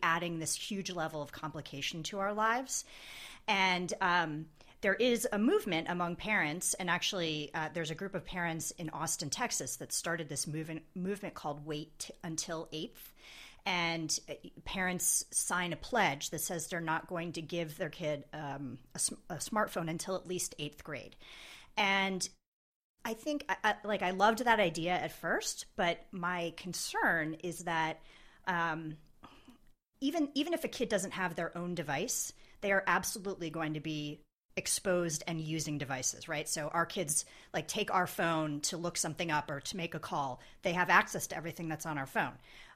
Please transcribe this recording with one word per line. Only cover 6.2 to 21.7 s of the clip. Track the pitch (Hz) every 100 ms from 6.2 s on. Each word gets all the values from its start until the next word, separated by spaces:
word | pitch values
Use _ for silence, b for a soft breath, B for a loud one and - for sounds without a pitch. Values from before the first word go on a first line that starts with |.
| 202 208 156 165 -
and | - 180
actually, | 175 - 196 165 151 147
uh, | 170 156
there's | 170 160
a | 160
group | 196 190
of | -
parents | 185 170 160 147
in | - 160
Austin, | - 156 - 151
Texas, | - 233 - 135 -
that | 147
started | - - 165 156
this | 151 -
movement, | 151 160 160 -
movement | - 180 202 180 -
called | 151 143 147
Wait | 151 156 -
T-, | - -
Until | 175 160 - 165 165
Eighth. | 156 180 - - - B B B B -
And, | 180 170 165 160 - -
uh, | 151 - - -
parents | 196 185 185 - - -
sign | - - 180 180
a | 160
pledge | - 240 185 139 -
that | 160
says | - 170 -
they're | 175
not | 160 156 -
going | 180 170
to | 165
give | 160 175 165 151
their | 170
kid, | - 156 147 139
um, | 151 147 139 139 113 -
a | -
sm-, | - - -
a | 160
smartphone | - 220 214 196 165
until | 165 - 190
at | -
least | 180 - -
eighth | 147 -
grade. | - 139 - - B B B B B